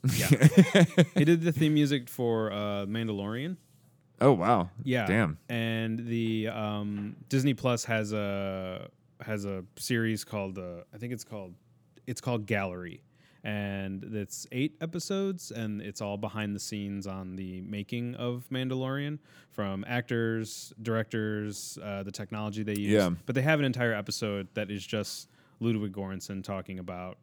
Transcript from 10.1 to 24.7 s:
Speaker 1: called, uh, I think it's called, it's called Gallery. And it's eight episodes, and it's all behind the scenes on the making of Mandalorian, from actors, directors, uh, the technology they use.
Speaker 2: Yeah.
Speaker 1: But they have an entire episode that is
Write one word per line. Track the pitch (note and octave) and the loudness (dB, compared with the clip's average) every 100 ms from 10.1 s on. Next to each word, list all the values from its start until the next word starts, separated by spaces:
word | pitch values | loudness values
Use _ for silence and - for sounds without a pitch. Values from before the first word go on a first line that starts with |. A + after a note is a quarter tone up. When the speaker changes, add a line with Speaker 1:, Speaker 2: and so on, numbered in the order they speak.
| A2 | 0
Speaker 1:
called, | - G#2+ F#2+ F#2+ | -4 -6 -4 -6
uh, | F2+ F2 - | -10 -12 -14
I | G#2 | -12
think | A#2+ | -8
it's | A#2+ - | -8 -8
called, | A2 F#2 F2 _ _ _ - - | -12 -12 -16 _ _ _ -16 -10
it's | A#2+ | -6
called | - A#2+ G#2 | -2 -2 0
Gallery. | G#2 G2 F2+ F2+ E2+ _ _ _ _ | 0 0 -6 -10 -14 _ _ _ _
And | G#2+ G#2 G2+ G2 G2 F#2+ - | -6 -4 -4 -4 -6 -8 -6
it's | G#2+ G2 - - | -8 -6 -10 -6
eight | B2+ D3+ - | -4 -4 -4
episodes, | E3 E3+ - G3 G3 F#3 - | -8 -6 -4 -2 -2 -4 -8
and | G#2+ A2 G#2 | -6 -6 -6
it's | G#2 G2 | -8 -6
all | G#2 G2+ | -6 -4
behind | G#2 A2 G#2 | -4 -2 -2
the | G2+ | -4
scenes | - G#2 G2+ G2+ G2 | -6 -6 -4 -6 -6
on | F#2+ F#2 F#2+ | -8 -8 -8
the | F#2 F#2 | -8 -10
making | F#2+ G#2 G#2 A#2+ A#2+ A#2+ | -8 -8 -4 -4 -4 -4
of | B2 B2 B2 | -4 -4 -4
Mandalorian, | C3 C3 C3 C3 C#3 C#3+ D3 _ - _ | -4 -2 -2 -2 -4 -4 -8 _ -20 _
from | - G2+ F#2+ G#2+ | -4 -4 -2 -2
actors, | A#2+ A#2+ A#2 A2+ A2+ A2 - - - | -2 0 0 2 0 -4 -10 -14 -8
directors, | A2+ A2 A2 A2+ G#2+ G#2+ G#2 G2+ - - | -2 0 0 -2 -2 -2 -4 -8 -12 -10
uh, | G#2 G2 | -8 -8
the | G2 | -8
technology | F#2+ G2+ G#2+ G#2+ G#2 | -10 -8 -4 -4 -4
they | G#2+ G2+ | -2 0
use. | G#2 | 4
Speaker 2:
Yeah. | G#2 F#2 F2 - | 6 6 2 -2
Speaker 1:
But | B2+ | 2
they | |
have | C#3 D#3 | 4 4
an | C#3 | 2
entire | B2 A#2+ | 2 0
episode | G#2+ G2+ A2 A2 G2+ F#2 - | 0 -4 -4 -2 -2 -4 -6
that | |
is | G2+ | -4